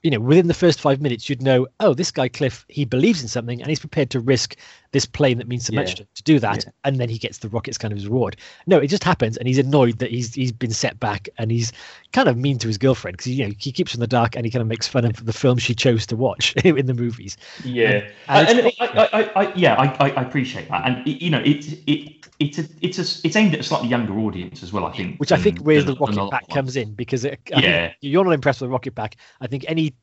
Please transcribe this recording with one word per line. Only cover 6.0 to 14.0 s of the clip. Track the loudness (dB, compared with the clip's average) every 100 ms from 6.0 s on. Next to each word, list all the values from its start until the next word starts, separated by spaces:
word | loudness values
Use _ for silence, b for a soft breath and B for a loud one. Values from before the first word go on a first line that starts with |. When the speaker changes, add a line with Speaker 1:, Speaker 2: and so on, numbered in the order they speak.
| -14
Speaker 1:
to | -8
do | 2 4
that." | 4 -2
Speaker 2:
Yeah. | -6 _
Speaker 1:
And | -4 -2
then | -4
he | -6
gets | -8 -10
the | -6
rocket's | -6 -6 -8
kind | -6
of | -6
his | -2
reward. | -2 -2 -6 B B 2
No, | 4
it | 4
just | 0
happens, | 0 0 0 -2
and | 0
he's | 2
annoyed | 4 4 4 2
that | -4
he's, | -4 -6
he's | -4 -4
been | -4 -4
set | -2 -4 -4
back, | -6 -6 -10 -8
and | -2
he's | -2 -2 B B B B
kind | 2 2
of | 2
mean | 0 -2
to | -4
his | 0
girlfriend | 2 2 -4 -10
'cause, | -6
you | -4 -4
know, | -4
he | -8
keeps | -4 -4
her |
in | -2